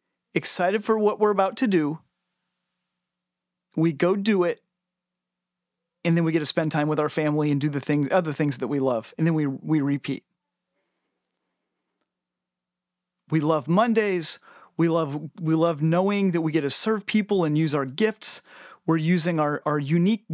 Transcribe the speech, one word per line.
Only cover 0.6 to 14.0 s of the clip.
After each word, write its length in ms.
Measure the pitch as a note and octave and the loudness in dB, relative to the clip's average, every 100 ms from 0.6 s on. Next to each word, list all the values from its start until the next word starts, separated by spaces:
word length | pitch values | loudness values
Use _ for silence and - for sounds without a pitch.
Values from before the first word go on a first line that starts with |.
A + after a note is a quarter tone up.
| F3+ G#3+ | 2 0
for 120 | G#3+ A3 | 0 2
what 220 | G#3 G3+ | 2 2
we're 140 | G#3 | 2
about 240 | G3 F#3+ - | 2 0 0
to 100 | B3+ | 2
do. 320 | F#3 D3 D#3+ _ _ _ _ _ _ _ _ _ _ _ _ _ _ _ _ _ | 2 0 -4 _ _ _ _ _ _ _ _ _ _ _ _ _ _ _ _ _
We 180 | - E3 | -2 0
go 220 | C#3 F3 | 2 0
do 300 | G3+ G#3 G3 | 0 0 2
it, 180 | F3 - _ _ _ _ _ _ _ _ _ _ _ _ _ _ | 0 -2 _ _ _ _ _ _ _ _ _ _ _ _ _ _
and 120 | E3+ E3 | 0 2
then 60 | |
we 80 | D#3+ | 2
get 80 | D#3+ | 0
to 80 | D3+ | 0
spend 240 | - D#3+ | 0 0
time 160 | D#3 D3 | 0 0
with 140 | D3+ | 0
our 80 | D3+ | -2
family 420 | - D3+ D3+ D3 | -2 0 0 0
and 100 | C#3+ | 0
do 80 | D3+ | 0
the 120 | C#3 | -2
things, 260 | - D3 C#3 | -2 0 0
other 200 | F#3 D#3+ | 0 0
things 260 | C#3+ D3 - | -2 -2 -2
that 100 | B2 | -4
we 100 | C#3+ | -2
love, 340 | C3 A#2 - - | 0 -2 -6 -4
and 80 | D#3+ | -2
then 80 | |
we, 140 | D#3+ C#3+ | 0 -2
we 320 | C3+ B2+ D#3 | -4 -2 -2
repeat. 420 | C#3 C#3 - - - _ _ _ _ _ _ _ _ _ _ _ _ _ _ _ _ _ _ _ _ _ _ _ _ _ _ _ _ _ _ | 0 -2 -4 -8 -10 _ _ _ _ _ _ _ _ _ _ _ _ _ _ _ _ _ _ _ _ _ _ _ _ _ _ _ _ _ _
We 120 | D#3 | 0
love 260 | D3+ D#3 C#3 | 2 0 0
Mondays. 720 | F3+ A#3 A3 | 2 2 2